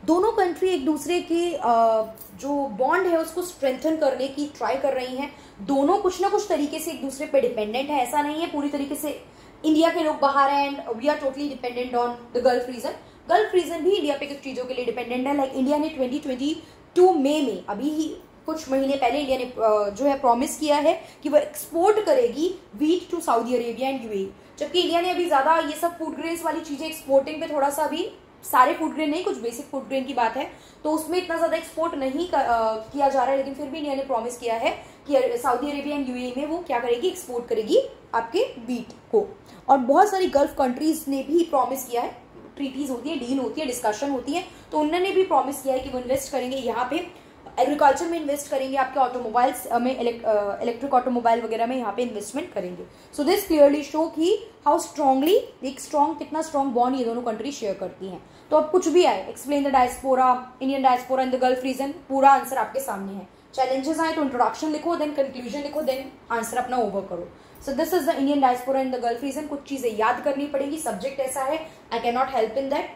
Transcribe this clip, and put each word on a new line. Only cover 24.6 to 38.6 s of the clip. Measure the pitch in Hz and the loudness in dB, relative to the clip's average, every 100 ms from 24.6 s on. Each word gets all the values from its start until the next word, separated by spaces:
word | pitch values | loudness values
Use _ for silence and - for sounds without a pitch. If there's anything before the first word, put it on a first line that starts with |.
| 285 349 | -2 0
India | 339 339 | 2 2
ने | 359 | 0
अभी | 359 | 0
ज़्यादा | 339 277 285 320 | 2 4 4 4
ये | 294 | 2
सब | 302 339 339 | -2 -4 -2
food | 320 | -8
grains | 254 320 339 | -6 -6 -4
वाली | 320 311 | -4 -4
चीज़ें | 311 277 320 | -6 -8 -8
exporting | 311 - 269 277 302 | -10 2 2 2 -6
पे | 320 | -4
थोड़ा | 294 277 | 0 0
सा | 294 | 0
अभी, | 302 311 415 - - - - | -2 -2 -6 -8 -20 -20 0
सारे | 269 254 | 4 4
food | - 311 | 4 -4
grain | 247 311 | -2 -2
नहीं, | 302 | 0
कुछ | 381 254 | -2 -4
basic | 233 240 - | -6 -8 -8
food | 269 214 | -8 -4
grain | 269 | -4
की | 262 | -2
बात | 247 233 262 | 0 0 0
है, | 320 - - - | -8 -10 -20 -8
तो | 302 | -2
उसमें | 311 302 359 | -2 0 -2
इतना | 359 330 | -2 0
ज़्यादा | 330 330 | 0 0
export | 330 - 330 | -4 -4 -4
नहीं | 330 262 277 349 | -2 -4 -2 -2
क-, | |
अ, | 294 262 233 220 | 0 2 2 0
किया | 220 - 277 277 | -2 -6 0 2
जा | 269 | 2
रहा | 247 | 2
है, | 269 | 0
लेकिन | 269 | -2
फिर | 269 285 | -6 -8
भी | 320 | -6
इंडिया | 294 | -4
ने | 269 | -4
प्रॉमिस | 269 240 240 240 | -2 -4 -4 -6
किया | 240 | -4
है | 226 285 - - - - | 0 -2 -2 -12 -20 2
कि | 277 247 240 | 2 2 0
Saudi | 269 240 294 | 0 0 0
Arabia | 285 285 294 | -4 -4 -4
and | 254 | -4
यूएई | 247 247 247 | -4 -6 -4
में | 294 | -4
वो | 330 | -4
क्या | 349 240 | -2 -2
करेगी, | 240 240 359 | 0 0 0
export | - - 240 240 | -4 -8 -8 -2
करेगी | 220 208 403 539 - - | -2 4 4 2 -10 -4
आपके | 226 - 359 523 - | -4 -2 -2 -2 -4